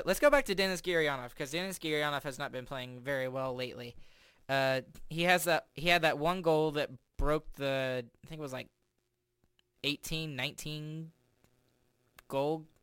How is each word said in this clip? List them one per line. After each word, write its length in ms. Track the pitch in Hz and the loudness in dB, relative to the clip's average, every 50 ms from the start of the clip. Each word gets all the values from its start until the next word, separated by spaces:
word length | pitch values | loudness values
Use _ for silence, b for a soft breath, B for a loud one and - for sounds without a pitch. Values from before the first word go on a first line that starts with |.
| - | 2
let's 160 | 170 185 - | 2 2 4
go 80 | 294 294 | 6 6
back 160 | 294 277 269 | 6 6 4
to 100 | - 190 | 2 0
Denis 260 | 185 190 190 185 165 | 0 0 0 0 -2
Gurianov, 540 | - 180 175 165 156 147 139 127 123 120 - | -2 0 2 2 2 2 0 -2 -6 -8 -10
'cause 160 | - 147 131 | -8 -8 -6
Denis 280 | 147 170 185 190 180 - | -4 -4 -4 -6 -6 -6
Gurianov 440 | - 156 151 147 147 147 143 139 - | -4 -2 0 0 0 0 -2 -2 -4
has 160 | 147 123 139 | -6 -6 -6
not 140 | 143 131 131 | -6 -6 -6
been 120 | 127 123 | -8 -8
playing 360 | - 139 131 123 127 123 123 | -8 -8 -8 -8 -10 -12 -10
very 260 | 123 139 139 131 131 | -6 -4 -2 -2 -2
well 260 | 127 127 135 135 131 123 | -2 -4 -4 -4 -4 -4
lately. 440 | 127 127 120 - 123 120 120 - b b b b b b b b b b | -4 -6 -8 -8 -10 -12 -14 -14 b b b b b b b b b b
Uh, 340 | - 135 135 135 135 131 131 131 - - - - - | 0 2 4 4 4 2 0 -2 -6 -12 -14 -12 -6
he 140 | 156 165 170 | -2 2 4
has 220 | 180 180 175 175 | 6 6 6 4
that, 220 | 175 160 143 - _ _ | 4 2 2 0 _ _
he 160 | - 151 175 | -2 2 4
had 140 | 175 170 160 | 4 6 6
that 160 | 156 143 143 | 4 2 2
one 240 | 151 170 180 190 165 | 2 0 0 2 4
goal 280 | 165 156 151 156 156 | 4 6 6 4 2
that 180 | 143 151 135 - 127 - _ _ _ | 2 0 -2 -4 -6 -12 _ _ _
broke 340 | - 139 143 151 156 - - - | 0 2 2 2 2 0 -6 -8
the, 500 | 139 139 135 135 135 131 131 127 127 117 117 _ _ - | -4 -2 -2 0 0 0 -2 -2 -4 -6 -8 _ _ -20
I 40 | |
think 120 | - 160 156 | -16 -12 -10
it 20 | |
was, 120 | 151 135 131 | -10 -10 -10
like, 160 | 127 120 - _ _ _ _ _ _ _ _ _ _ _ _ _ _ _ _ _ _ _ _ _ _ - | -10 -12 -14 _ _ _ _ _ _ _ _ _ _ _ _ _ _ _ _ _ _ _ _ _ _ -2
eighteen, 520 | 143 147 - - - 160 160 160 156 139 | -2 -2 -4 -4 -6 -6 -4 -4 -6 -4
nineteen 760 | 127 131 147 - - - 151 151 151 151 151 156 160 160 160 - _ _ _ _ _ _ _ _ _ _ _ _ _ _ _ _ _ _ _ _ - - | -4 -4 -4 -6 -8 -8 -8 -8 -8 -8 -8 -8 -10 -10 -12 -16 _ _ _ _ _ _ _ _ _ _ _ _ _ _ _ _ _ _ _ _ -20 -10
goal, 380 | - 135 135 143 151 160 160 156 - _ _ | -4 -2 -2 0 0 -2 -4 -6 -12 _ _